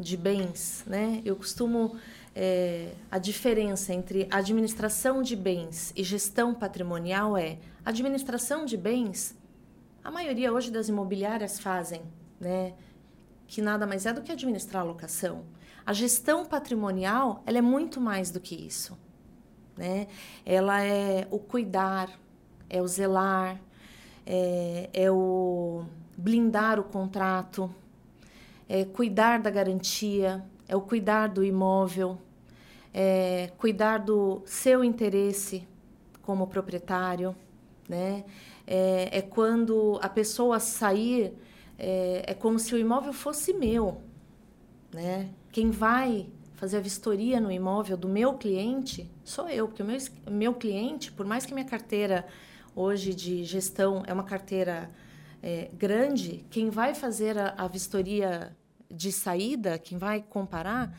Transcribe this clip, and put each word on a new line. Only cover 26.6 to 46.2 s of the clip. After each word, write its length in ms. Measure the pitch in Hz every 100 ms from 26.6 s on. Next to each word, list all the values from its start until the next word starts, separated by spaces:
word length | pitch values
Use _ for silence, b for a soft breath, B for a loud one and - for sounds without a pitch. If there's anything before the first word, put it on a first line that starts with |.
| 220 214
o 60 |
contrato, 880 | 196 196 190 190 190 185 - - 185 180 - - - B B B B B B
é 160 | 190
cuidar 540 | 190 190 240 196 226 233
da 80 | 214
garantia, 960 | 196 190 185 - - 208 202 190 190 - - -
é 80 | 190
o 40 |
cuidar 460 | 196 226 190 214 214
do 140 | 190
imóvel, 760 | 196 190 190 190 190 180 185 185 - - - B B B B
é 580 | 190 190 185 185 180 180 -
cuidar 420 | 226 196 214 220
do 440 | 202 208 196 190
seu 400 | - - 262 254
interesse 840 | 240 226 208 196 202 196 - 190 - - - - - -
como 260 | - 190 185
proprietário, 840 | 190 190 175 175 185 185 180 185 185 - - - - -
né? 360 | 175 185 196 196 B B B -
É, 520 | 185 190 185 185 196
é 40 |
quando 760 | 190 226 220 233 226 220 214 208
a 60 | 196
pessoa 480 | 220 214 - 240 226
sair, 720 | 226 - 208 202 233 247 185 - B B B -
é, 460 | 185 185 180 185 -
é 80 |
como 240 | 190 220 226
se 160 | 226
o 40 | 233
imóvel 360 | 226 254 285
fosse 400 | 269 285 294 -
meu, 480 | 381 233 226 202 - - - - - - - - - -
né? 380 | 165 175 190 190 - -
Quem 180 | 226 226
vai 580 | 220 220 247 262 214